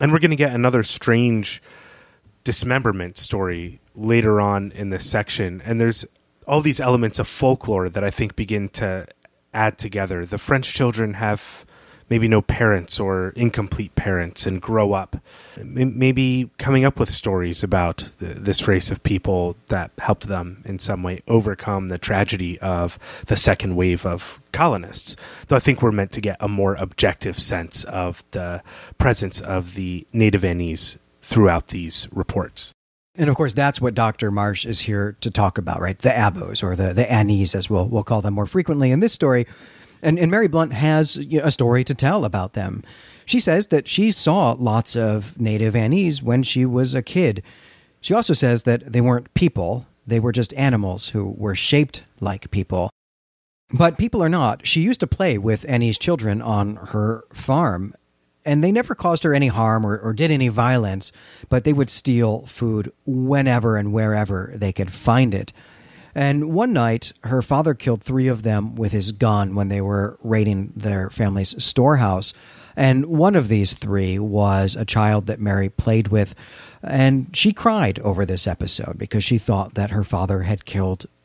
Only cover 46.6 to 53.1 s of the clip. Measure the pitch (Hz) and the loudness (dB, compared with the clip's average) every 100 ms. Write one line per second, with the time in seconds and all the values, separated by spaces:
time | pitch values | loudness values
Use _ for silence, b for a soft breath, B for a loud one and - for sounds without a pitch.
46.6 | 127 123 131 131 - 180 143 104 b b | 2 2 0 -2 -2 0 0 0 b b
47.6 | b b b b - 214 220 151 127 117 | b b b b 0 0 2 2 2 2
48.6 | 123 120 123 120 120 123 - - 180 104 | 2 0 0 2 4 2 -2 0 2 2
49.6 | 85 117 - _ 113 113 120 123 113 131 | -2 -4 -8 _ -2 0 2 0 -2 0
50.6 | 135 113 98 92 - 107 98 107 104 95 | 2 2 0 -4 -4 -4 -4 -4 -4 -2
51.6 | - 143 147 - - _ 95 98 - 98 | 2 2 2 -4 -18 _ -6 -6 -6 -4
52.6 | 90 92 92 - _ | -2 -2 -4 -8 _